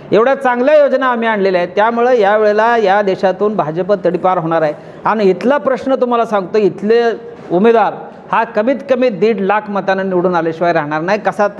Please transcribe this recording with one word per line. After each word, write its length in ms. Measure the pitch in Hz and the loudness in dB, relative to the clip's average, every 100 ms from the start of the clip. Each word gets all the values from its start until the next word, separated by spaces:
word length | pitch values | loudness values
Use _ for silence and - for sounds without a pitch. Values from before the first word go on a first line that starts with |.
| - | -2
एवढ्या 220 | 196 240 | 0 2
चांगल्या 440 | 269 262 240 262 302 | 0 0 0 2 4
योजना 280 | 277 262 254 | 4 2 0
आम्ही 220 | 240 226 | 0 0
आणलेल्या 320 | 214 190 180 | 0 2 0
आहेत. 140 | 175 196 | 0 0
त्यामुळं 360 | 214 233 240 | 0 2 2
यावेळेला 640 | 254 196 214 214 208 226 233 | 2 2 2 2 2 2 2
या 260 | 196 202 | 2 2
देशातून 540 | 202 185 196 180 208 202 | 2 0 0 0 -2 -2
भाजप 380 | 151 160 185 202 | -2 -4 -2 0
तडीपार 340 | 180 175 185 185 | 0 0 0 0
होणार 240 | 160 165 | 0 0
आहे. 100 | 156 151 - - | 0 -4 -12 -6
आणि 200 | 170 214 | -2 2
इथला 340 | 196 180 233 285 | 2 2 0 0
प्रश्न 360 | 269 254 269 | 0 -2 -2
तुम्हाला 300 | 262 247 233 | -2 0 0
सांगतो, 340 | 226 208 180 202 | 0 -2 -2 0
इथले 440 | 196 - 208 233 233 208 - - - | 0 0 0 2 2 -2 -8 -18 -4
उमेदवार 420 | 170 226 226 185 139 - - - | 2 4 4 2 -2 -12 -18 -4
हा 120 | 196 | -2
कमीत 320 | 226 208 220 262 - | -2 -2 -2 -2 -2
कमी 180 | 247 254 | 0 0
दीड 320 | 185 214 208 | 0 0 0
लाख 200 | 190 208 208 | 0 -2 -2
मतानं 400 | 202 185 190 190 | -4 -2 -2 -2
निवडून 260 | 180 180 | 0 0
आल्याशिवाय 380 | 175 165 160 170 | 0 -2 -2 0
राहणार 280 | 165 147 156 | 0 -2 -4
नाही. 180 | 170 214 | -2 -2
कसा 280 | 196 180 202 196 | -2 -2 -2 -2